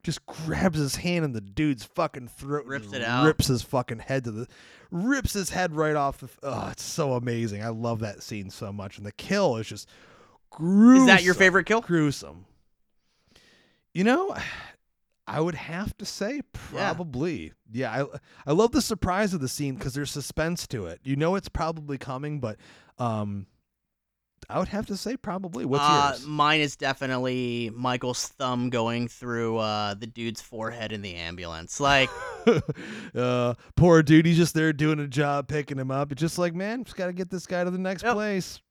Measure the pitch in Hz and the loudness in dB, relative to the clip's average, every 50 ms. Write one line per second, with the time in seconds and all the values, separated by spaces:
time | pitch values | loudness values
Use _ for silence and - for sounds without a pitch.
0 | - 175 143 - _ - - - 160 160 147 143 190 190 156 156 147 135 - - | -6 -6 -8 -8 _ -16 -14 -10 -6 -6 -2 0 0 0 2 2 -2 -2 -2 -2
1 | - 180 175 170 160 143 120 110 101 98 98 151 156 151 135 110 107 - _ - | -2 0 0 0 0 -2 -4 -6 -8 -8 -2 0 0 0 0 -2 -6 -8 _ -2
2 | 165 151 - 143 123 113 - - 135 139 147 147 135 120 135 110 107 101 117 127 | -2 -2 -4 -10 -14 -14 -16 -14 -6 -6 -6 -6 -4 -6 -8 -8 -8 -8 -6 -4
3 | 117 117 120 127 147 156 151 - - - 127 117 - - - 127 120 - 117 113 | -2 0 2 6 6 6 6 4 2 2 2 0 0 -2 -2 -2 -2 -2 -8 -10
4 | - - 135 135 123 120 107 107 120 - - - - - - - - _ - 170 | -4 -2 -2 -2 -2 -4 -6 -6 -10 -10 -14 -20 -20 -20 -20 -20 -16 _ -6 -2
5 | 196 247 285 269 208 - - 202 180 - - 185 185 180 151 151 156 156 151 151 | 0 0 0 0 0 -2 -4 -4 -4 -2 -2 -2 -2 -2 0 0 0 2 2 2
6 | 139 139 135 - 135 123 - _ - 139 123 107 101 - - - - - - - | 0 0 -2 -6 -16 -20 -16 _ -8 -6 -6 -4 -6 -8 -8 -10 -10 -8 -4 -2
7 | 156 139 127 123 120 123 117 117 117 110 101 101 107 117 113 110 117 117 117 107 | 0 0 0 0 0 -2 -2 -2 -2 -2 -4 -6 -6 -6 -6 -4 -2 -2 -2 -2
8 | 113 104 98 - - - 117 104 95 95 - - 113 101 101 104 95 101 - - | -4 -6 -8 -12 -12 -10 -10 -10 -10 -10 -12 -10 -10 -10 -8 -10 -10 -12 -12 -12
9 | 98 104 - - - - 190 202 196 160 117 113 107 - 110 101 - _ - - | -14 -12 -12 -12 -6 -2 0 2 2 2 2 0 -4 -8 -10 -14 -16 _ -20 -20
10 | - - - - - _ _ _ _ _ - - 160 175 196 202 220 240 262 269 | -20 -20 -20 -20 -20 _ _ _ _ _ -10 -4 0 4 8 10 12 12 12 12
11 | 262 247 196 185 175 180 180 185 190 185 175 190 175 - 214 226 233 - 175 165 | 12 10 10 8 8 4 6 6 6 6 6 4 2 4 0 0 2 2 2 2
12 | 151 147 131 - - 71 76 87 95 _ _ _ _ _ _ _ _ _ _ _ | 2 2 0 -4 -10 -14 -18 -20 -20 _ _ _ _ _ _ _ _ _ _ _
13 | _ _ _ _ _ _ _ - _ _ _ _ _ _ _ _ _ _ _ 165 | _ _ _ _ _ _ _ -20 _ _ _ _ _ _ _ _ _ _ _ 0
14 | 190 226 262 339 381 392 - - - - - - - - - _ _ _ _ _ | 2 4 4 2 0 -4 -6 -8 -10 -10 -12 -14 -16 -18 -20 _ _ _ _ _
15 | _ _ _ _ _ - - 143 160 175 165 123 - - 160 180 208 - - - | _ _ _ _ _ -6 -2 -2 -2 -2 -2 -6 -10 -10 -8 -6 -6 -8 -8 -8
16 | 202 - - - 196 214 285 294 - _ - - - - - 170 196 196 165 165 | -10 -12 -6 -6 -6 -6 -6 -8 -10 _ -16 -16 -14 -10 -6 -4 -2 -2 -2 -4
17 | 180 156 123 123 151 180 156 95 78 78 _ _ _ - 110 123 131 113 110 127 | -6 -6 -4 -4 -2 -2 -4 -6 -8 -12 _ _ _ -10 -6 -6 -4 -4 -2 -4
18 | 143 - - - _ _ - - - 139 151 180 226 233 - 294 - - 226 - | -4 -4 -8 -16 _ _ -20 -12 -2 2 4 4 4 4 4 0 0 0 -2 -2
19 | - 185 180 196 220 196 190 165 131 127 - - 147 139 131 196 - 139 113 143 | -2 -2 0 0 0 0 0 -2 -4 -4 -4 -4 -4 -4 -4 -6 -8 -6 -6 -6
20 | 147 135 - 151 131 - - - 156 165 175 165 - - - 113 95 82 85 - | -6 -6 -6 -8 -10 -8 -4 -2 -2 -2 -2 -6 -6 -8 -8 -8 -8 -8 -10 -10
21 | _ 131 139 139 156 165 190 196 - - - - 165 160 165 160 151 143 139 127 | _ -4 -2 0 2 0 0 0 -4 -6 -6 -4 -4 -4 -4 -8 -8 -8 -8 -8
22 | - 147 131 131 143 151 151 143 120 110 104 - - - - - _ _ _ - | -8 -10 -8 -8 -6 -6 -6 -4 -6 -6 -6 -10 -16 -20 -20 -20 _ _ _ -4
23 | 123 117 110 107 104 104 101 101 98 _ _ _ _ _ _ _ _ _ _ _ | -2 -2 -2 -2 -4 -4 -6 -8 -10 _ _ _ _ _ _ _ _ _ _ _
24 | _ _ _ _ _ _ _ _ - _ 113 156 185 - - 202 220 - 202 185 | _ _ _ _ _ _ _ _ -14 _ -4 -4 -4 -4 -4 -6 -6 -6 -8 -8
25 | - 202 262 - - 208 175 190 196 170 175 240 - 131 135 143 143 147 147 147 | -6 -8 -8 -6 -8 -8 -8 -8 -8 -8 -8 -6 -2 0 0 2 4 4 6 6
26 | 143 143 131 123 131 151 151 151 147 147 156 156 151 143 - - 143 135 131 - | 4 2 0 -4 -8 -6 0 2 4 4 4 4 2 -2 -4 -4 -2 -4 -2 -2
27 | 139 131 131 127 127 127 127 127 123 120 120 120 117 110 107 120 127 127 123 123 | -2 -2 -2 -2 -2 -2 -2 -2 -2 -2 -2 -4 -4 -6 -6 -4 -2 -2 -2 0
28 | - 123 123 - - - _ _ 135 127 127 123 123 127 123 117 113 117 117 120 | -2 -4 -4 -4 -6 -8 _ _ -4 -2 0 0 0 0 0 0 0 0 0 -2
29 | 120 117 - - 127 120 117 117 117 113 113 113 107 107 104 107 104 101 101 101 | -4 -6 -8 -12 -8 -6 -4 -2 -2 0 0 0 0 0 0 -2 -2 -2 -4 -6
30 | 120 117 117 120 117 117 107 - - - 123 110 110 110 117 120 113 107 110 104 | -10 -14 -10 -6 -6 -6 -6 -8 -14 -14 -10 -8 -8 -8 -6 -8 -8 -8 -6 -8
31 | 98 98 87 85 82 82 87 87 90 85 82 82 82 - - - 143 139 143 139 | -8 -8 -8 -8 -8 -8 -8 -8 -10 -10 -10 -10 -10 -10 -4 0 2 4 6 6
32 | 131 127 - - - - - - - - - 151 - - 143 - - - 220 214 | 4 2 -2 -10 -10 -10 -12 0 2 2 2 2 0 -4 -8 -8 -10 -12 -12 -14
33 | - - - 123 123 123 123 123 123 123 120 _ - - - - 165 175 165 160 | -14 -10 -6 -4 -2 0 0 0 0 -2 -2 _ -12 -6 2 6 8 10 10 8
34 | 156 135 156 156 165 170 170 165 175 147 - 160 156 156 147 135 151 151 156 151 | 10 10 8 8 8 8 6 6 4 4 2 2 2 2 2 2 0 0 2 0
35 | 147 143 123 143 147 143 143 143 135 - 147 151 143 - 143 135 131 131 131 139 | -2 -2 0 0 0 2 0 -2 -2 -2 -4 -4 -4 -4 -6 -6 -4 -2 -2 -2
36 | 147 147 143 123 160 165 - 175 175 175 165 180 196 208 226 254 220 - - - | -2 -4 -2 -4 -2 -2 0 -2 -2 -2 -2 -4 -6 -6 -6 -8 -8 -10 -8 -6
37 | 180 180 180 180 185 175 196 175 - - 185 175 180 180 180 185 190 185 190 160 | -6 -6 -4 -6 -8 -6 -8 -10 -8 -6 -4 -2 -2 -2 -2 -2 -4 -4 -4 -2
38 | 208 240 240 208 214 214 202 185 170 - - - _ _ | -2 0 0 0 0 -2 -2 -2 -4 -6 -14 -18 _ _